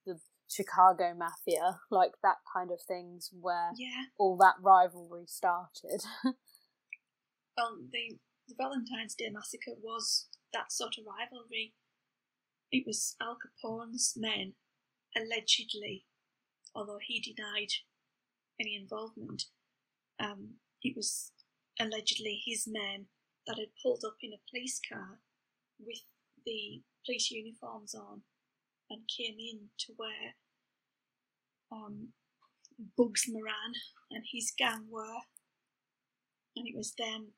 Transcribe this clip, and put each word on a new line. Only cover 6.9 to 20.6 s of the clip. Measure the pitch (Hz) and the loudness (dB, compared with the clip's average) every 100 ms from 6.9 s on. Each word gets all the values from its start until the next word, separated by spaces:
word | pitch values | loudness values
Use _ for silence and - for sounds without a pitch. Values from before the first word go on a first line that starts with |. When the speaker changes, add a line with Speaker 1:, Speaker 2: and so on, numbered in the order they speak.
| - _ _ _ _ _ - | -20 _ _ _ _ _ -2
Speaker 2:
Well, | 233 214 254 | -2 -4 -10
the, | 240 233 226 _ _ - | -8 -8 -12 _ _ -12
the | 247 | -6
Valentine's | 269 277 226 220 220 - | -2 -2 -4 -6 -8 -6
Day | 226 | -6
Massacre | 208 - 233 - 226 | -8 -10 -10 -10 -10
was | 220 226 214 - - - _ | -8 -4 0 0 -2 -16 _
that | - - | -6 -4
sort | - 226 226 | -4 -4 -8
of | 214 | -10
rivalry. | 190 247 247 240 226 220 _ _ _ _ _ _ _ _ _ _ | -10 -10 -12 -10 -8 -8 _ _ _ _ _ _ _ _ _ _
It | 262 - | 0 0
was | 214 - - | -2 -4 -6
Al | 226 240 | -8 -8
Capone's | - - 220 226 233 233 - 226 | -14 -10 -8 -8 -6 0 0 0
men, | 220 208 190 - _ _ _ _ _ 226 | -4 -4 -6 -12 _ _ _ _ _ -6
allegedly, | 220 226 214 - 220 214 208 190 - _ _ _ _ _ - 220 | -4 -2 2 2 2 -8 -8 -10 -14 _ _ _ _ _ -12 -10
although | 208 208 | -8 -8
he | - 226 | -8 -6
denied | 226 220 208 208 208 - - _ _ _ _ _ _ - | -8 -10 -8 -6 -4 -4 -8 _ _ _ _ _ _ -10
any | 214 208 | -8 -10
involvement, | 196 214 226 226 214 - - _ _ _ _ _ _ - | -10 -10 -10 -12 -10 -10 -10 _ _ _ _ _ _ -8
um, | 208 196 214 247 | -8 -8 -14 -20